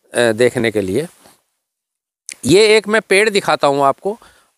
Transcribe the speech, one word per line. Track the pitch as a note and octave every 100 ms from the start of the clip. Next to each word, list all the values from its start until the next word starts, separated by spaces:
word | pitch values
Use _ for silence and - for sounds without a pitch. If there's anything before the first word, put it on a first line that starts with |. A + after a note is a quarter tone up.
| _
अ, | A#2 A#2+
देखने | G#2+ B2 B2 A2+
के | G#2
लिए। | F#2 G#2+ E3+ _ - _ _ _ _ _ _ _ _ _ - - A#2+
ये | F#3 G#3+ G#3+
एक | G3+
मैं | A3
पेड़ | - F#3+ A3
दिखाता | G3 E3+ D3+ C#3+
हूँ | C#3
आपको, | C#3 - G3 A3+ - _ _